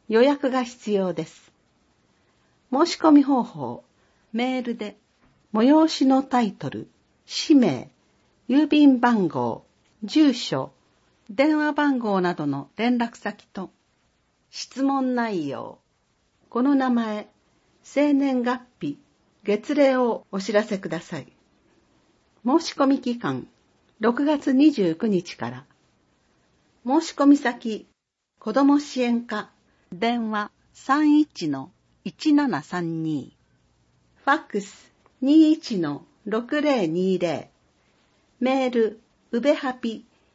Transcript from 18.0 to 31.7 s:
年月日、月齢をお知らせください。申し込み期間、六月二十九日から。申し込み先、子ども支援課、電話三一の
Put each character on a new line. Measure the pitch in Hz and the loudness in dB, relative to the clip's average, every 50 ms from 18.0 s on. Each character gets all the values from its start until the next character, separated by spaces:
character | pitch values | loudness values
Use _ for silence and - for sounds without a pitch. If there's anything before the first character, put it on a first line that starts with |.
| 294 294 285 | 0 2 2
年 | 269 277 277 262 247 240 | 2 0 0 0 -2 -2
月 | 247 240 240 - _ _ _ | -2 -4 -6 -8 _ _ _
日、 | - 143 - - _ _ _ _ _ _ _ _ - | -10 -10 -10 -10 _ _ _ _ _ _ _ _ -4
月 | 202 208 208 - - 294 | -4 -4 -4 -4 -2 2
齢 | 294 285 269 262 254 | 2 4 4 4 2
を | 247 233 202 - - _ | 0 0 -2 -4 -8 _
お | - 196 | -10 -8
知 | 190 - 208 | -6 -2 0
ら | 208 | 0
せ | 214 233 - 196 | 0 0 -4 -8
く | - 175 | -6 -8
だ | 160 160 | -8 -8
さ | - - 180 143 | -8 -10 -14 -14
い。 | 127 - _ _ _ _ _ _ _ _ _ _ _ _ _ _ _ _ _ _ _ _ _ _ - | -14 -18 _ _ _ _ _ _ _ _ _ _ _ _ _ _ _ _ _ _ _ _ _ _ -2
申 | 233 269 339 | 0 0 0
し | 339 - - | 0 -2 -2
込 | - 277 | 0 2
み | 269 277 262 | 2 2 0
期 | - 247 240 240 | -2 -6 -6 -6
間、 | 220 151 131 127 - - _ _ _ _ _ _ _ _ _ _ | -6 -6 -6 -6 -10 -14 _ _ _ _ _ _ _ _ _ _
六 | 220 233 240 240 285 | -2 -2 0 0 0
月 | 302 302 285 - 311 262 | 0 -2 -2 -2 0 2
二 | 262 294 311 | 4 4 4
十 | 285 220 190 170 160 | 4 2 0 -2 -2
九 | 160 233 220 | -2 -2 -2
日 | 202 175 170 - - | -2 -2 -4 -6 -10
か | - 120 117 | -12 -12 -12
ら。 | 123 127 - _ _ _ _ _ _ _ _ _ _ _ _ _ _ _ _ _ _ _ _ _ _ _ - | -12 -14 -18 _ _ _ _ _ _ _ _ _ _ _ _ _ _ _ _ _ _ _ _ _ _ _ -6
申 | 240 269 330 | -2 -2 -2
し | 330 - - | -2 -2 -4
込 | - 285 285 | 2 4 4
み | 285 277 | 4 4
先、 | - 240 240 - - 233 214 196 - _ _ _ _ _ _ _ _ _ _ _ | 2 -2 -6 -6 -8 -8 -10 -10 -12 _ _ _ _ _ _ _ _ _ _ _
子 | - 214 | -10 -2
ど | 214 269 277 | 0 2 4
も | 277 285 294 | 4 4 2
支 | 294 - - 254 | 0 -4 -4 -4
援 | 247 240 240 233 233 | -2 -2 -2 -2 -4
課、 | - 220 214 - - _ _ _ _ _ _ _ _ 185 | -6 -10 -10 -10 -12 _ _ _ _ _ _ _ _ -8
電 | 175 214 233 240 240 226 214 | -4 -4 -2 -2 -2 -4 -6
話 | 214 208 208 202 - _ _ _ _ | -6 -6 -8 -8 -12 _ _ _ _
三 | - - - 262 294 302 302 294 302 | -12 -2 0 0 2 4 4 4 4
一 | 302 - _ - 170 151 | 4 0 _ -6 -6 -6
の | 139 135 131 - | -6 -6 -8 -12